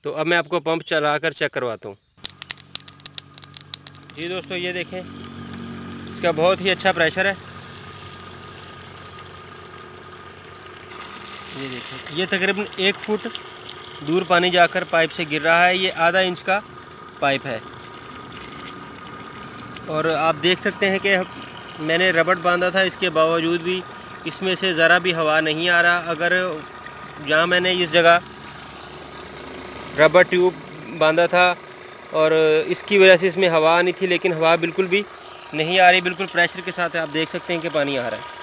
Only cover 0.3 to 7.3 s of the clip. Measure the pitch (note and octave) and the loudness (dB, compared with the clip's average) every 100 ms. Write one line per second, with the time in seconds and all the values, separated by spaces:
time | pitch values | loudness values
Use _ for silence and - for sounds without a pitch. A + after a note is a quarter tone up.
0.3 | E3+ D#3 F3 D3+ E3 D3+ D#3+ D3 D3+ D#3+ | 2 2 -2 0 -2 0 0 2 0 -2
1.3 | D#3 D3 - B2 G#2+ A2 G2 _ _ - | -2 -2 -2 -4 -6 -10 -16 _ _ -10
2.3 | - - - - - - - - - - | -10 -14 -14 -10 -12 -12 -14 -12 -12 -14
3.3 | - - - - - - - - - E3 | -16 -16 -16 -12 -12 -12 -16 -18 -10 -8
4.3 | F#3 - F#3 F3+ F3+ E3+ F#3 F3+ - - | -8 -6 -6 -4 -6 -8 -10 -12 -14 -14
5.3 | - - - - - - - - - E3+ | -14 -12 -12 -12 -12 -12 -12 -12 -4 -2
6.3 | D#3 E3+ F#3+ F3+ F3+ F#3+ F3 D#3+ E3+ F#3+ | 2 2 2 0 2 0 2 0 2 -2